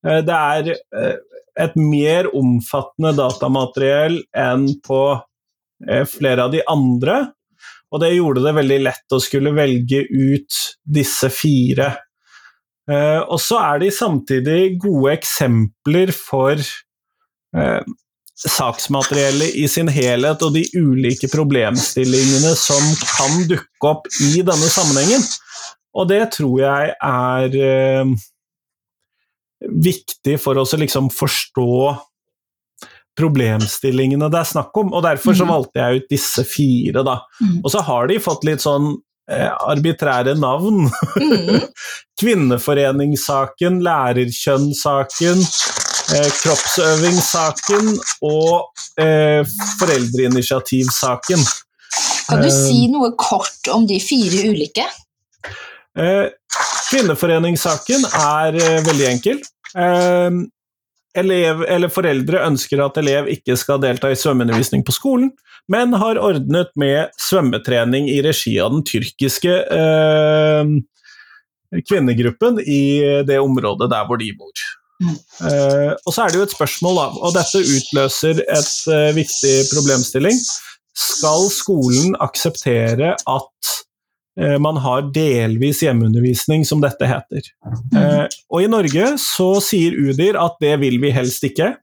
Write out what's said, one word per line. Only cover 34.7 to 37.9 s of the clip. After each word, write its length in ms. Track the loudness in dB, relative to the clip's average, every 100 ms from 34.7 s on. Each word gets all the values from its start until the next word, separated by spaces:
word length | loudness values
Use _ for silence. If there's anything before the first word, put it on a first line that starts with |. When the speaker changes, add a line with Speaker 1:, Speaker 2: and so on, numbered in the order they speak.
| -2
Speaker 1:
om, 160 | -2
og 120 | 0
derfor 300 | 0 2 2 4
så 100 | 4
Speaker 2:
Mhm. 80 |
Speaker 1:
valgte 260 | 0 0 -2
jeg 160 | 0 0
ut 80 | 0
disse 340 | -2 -2 -2
fire 600 | -4 0 2 2 0 0
da. 160 | -2 -4 -8 -2
Speaker 2:
Mhm. 200 | 0 0
Speaker 1:
Og 80 | 0
så 100 | -2
har 260 | 0